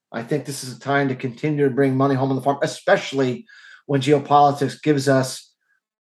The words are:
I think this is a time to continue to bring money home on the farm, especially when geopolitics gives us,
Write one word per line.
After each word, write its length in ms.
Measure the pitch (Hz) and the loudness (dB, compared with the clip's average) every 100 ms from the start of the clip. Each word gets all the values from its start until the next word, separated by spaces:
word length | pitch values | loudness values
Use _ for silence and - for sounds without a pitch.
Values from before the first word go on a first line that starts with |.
| _ | _
I 100 | 117 | -12
think 220 | 117 151 139 | -4 -4 -4
this 180 | 135 | -12
is 120 | 131 117 | -12 -12
a 40 | |
time 280 | 131 139 139 | -4 -2 0
to 80 | 131 | -4
continue 520 | 131 - 151 147 139 | -8 -6 -4 0 0
to 60 | |
bring 220 | 120 139 131 | 2 0 2
money 200 | 139 135 | 0 0
home 140 | 135 | 0
on 60 | 131 | 0
the 60 | |
farm, 160 | 135 139 | -2 -2
especially 840 | 156 - - 190 - 135 131 117 - - - - - | -2 -4 0 0 0 -2 -2 -2 -10 -20 -20 -20 -2
when 160 | 143 | -2
geopolitics 800 | 131 147 139 147 147 139 139 - | 2 2 4 4 4 2 -4 -4
gives 260 | 156 147 131 | 0 0 2
us, 440 | 131 131 - - _ _ _ _ _ | 2 0 -8 -16 _ _ _ _ _